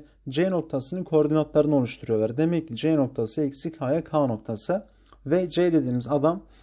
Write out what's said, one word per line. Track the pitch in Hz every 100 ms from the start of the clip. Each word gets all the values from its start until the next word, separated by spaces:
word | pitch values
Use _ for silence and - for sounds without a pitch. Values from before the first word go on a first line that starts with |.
| - _ -
C | 131 185
noktasının | 180 - 135 123 180
koordinatlarını | 180 160 147 156 151 151 147 143
oluşturuyorlar. | 120 - - 110 107 120
Demek | 160 170 160
ki | 113
C | 156 156
noktası | 127 - 143 -
eksi | 143 139 170
K'ya | - 127 160
K | 160 156 139
noktası | 110 - 107 - 190 - _ _ - 135
ve | 170 180
C | - 180
dediğimiz | 165 127 123 123
adam | 147 147 185 - -